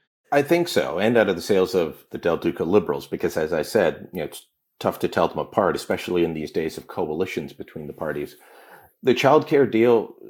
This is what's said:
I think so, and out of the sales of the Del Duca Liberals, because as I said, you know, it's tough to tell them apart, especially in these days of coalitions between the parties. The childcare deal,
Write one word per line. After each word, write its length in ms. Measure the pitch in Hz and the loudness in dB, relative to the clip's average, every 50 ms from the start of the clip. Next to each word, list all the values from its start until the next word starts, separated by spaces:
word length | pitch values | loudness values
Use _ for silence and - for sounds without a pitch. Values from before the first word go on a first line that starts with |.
| _ _ _ _ _ - | _ _ _ _ _ 0
I 120 | - 143 143 | 0 0 2
think 260 | 139 170 175 170 170 | 4 2 2 2 0
so, 300 | - - 69 65 73 87 | 0 -2 -2 0 -2 0
and 180 | 101 113 120 | 2 4 4
out 120 | 117 107 98 | 4 4 4
of 80 | 92 | 2
the 60 | 82 - | -4 0
sales 320 | - 104 92 92 90 - | 0 2 2 2 2 2
of 300 | 92 82 76 69 - _ _ | 0 0 0 -4 -10 _ _
the 80 | - 76 | -12 -4
Del 180 | - 87 82 | -2 -2 -2
Duca 280 | 80 - 85 - - 92 | 0 0 -4 -2 -2 -2
Liberals, 420 | 80 95 104 85 - 71 69 - | 2 2 2 2 2 -4 -6 -6
because 300 | - - - - 85 - | -8 -8 -4 -4 -2 -2
as 160 | 87 78 78 85 | -2 -4 -2 -2
I 100 | 78 76 | -4 -4
said, 460 | - - 113 92 80 71 - - - - | 0 2 2 2 2 0 -2 -10 -12 -10
you 80 | 87 | -8
know, 60 | 76 | -8
it's 200 | 71 - - - _ _ _ _ _ _ - | -8 -10 -16 -20 _ _ _ _ _ _ -4
tough 200 | - 101 - - | -4 -4 -2 -2
to 80 | - 87 | -4 -2
tell 200 | - - 85 - | 0 0 0 0
them 100 | - 80 | 0 -4
apart, 360 | 73 - - - 101 87 76 | -8 -4 -2 0 2 2 0
especially 480 | 71 - - 101 90 - - 92 87 85 | -2 -4 -4 -6 -6 -4 -2 0 0 0
in 120 | 82 80 | 0 0
these 160 | 78 76 73 | -4 -8 -6
days 260 | - 92 80 80 - | -4 -4 -4 -4 -6
of 100 | - - | -10 -16
coalitions 680 | - - - 90 76 78 82 95 92 - - 76 69 - | -12 -8 -6 -6 -4 -2 -4 -4 -4 -4 -8 -8 -10 -12
between 340 | - - - - 80 76 | -16 -18 -16 -14 -14 -14
the 60 | 71 69 | -14 -12
parties. 440 | - 80 78 76 73 69 - - - - - - - - - - - _ _ _ _ - | -8 -8 -6 -6 -6 -8 -10 -12 -20 -20 -20 -20 -20 -20 -20 -20 -20 _ _ _ _ 0
The 120 | 131 117 | 0 0
childcare 560 | - - 135 143 147 139 - 156 143 135 107 | 4 4 4 4 4 4 2 2 2 2 4
deal, 440 | 95 110 113 123 120 110 98 - - - - - | 4 4 4 6 4 2 2 -2 -12 -20 -20 -20